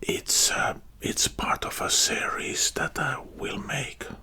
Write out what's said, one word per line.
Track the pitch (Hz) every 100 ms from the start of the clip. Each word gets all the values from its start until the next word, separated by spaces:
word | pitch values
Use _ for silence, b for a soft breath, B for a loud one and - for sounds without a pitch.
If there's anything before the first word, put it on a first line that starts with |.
It's, | - - - - -
uh, | - - - - -
it's | - - -
part | - - - -
of | -
a | -
series | - - - - - - - -
that | - - -
I | - - - -
will | - -
make. | - 143 131 - - -